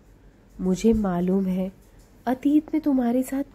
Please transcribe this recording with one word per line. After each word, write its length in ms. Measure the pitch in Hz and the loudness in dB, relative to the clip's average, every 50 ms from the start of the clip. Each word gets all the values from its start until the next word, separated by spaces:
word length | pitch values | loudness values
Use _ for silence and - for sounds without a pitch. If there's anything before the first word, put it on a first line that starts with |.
| - - - - - - - - - - - - | -20 -20 -20 -20 -20 -20 -20 -20 -20 -20 -12 -6
मुझे 320 | 185 185 185 180 - 226 226 | -2 -2 0 2 2 2 2
मालूम 540 | 220 208 190 180 175 175 180 185 196 196 | 2 2 0 0 0 0 0 0 0 0
है, 260 | 185 185 185 185 190 190 - - - - - - - - - - | -2 -2 -4 -4 -6 -8 -14 -20 -20 -20 -20 -20 -20 -20 -10 -6
अतीत 480 | 233 254 254 - 285 294 302 302 - - | -4 -4 -2 0 2 2 2 2 0 -4
में 80 | 311 302 | -4 0
तुम्हारे 400 | 302 277 262 247 233 240 254 254 | 0 0 2 2 0 0 0 -2
साथ 220 | 262 269 269 277 - - | -2 -4 -6 -6 -8 -8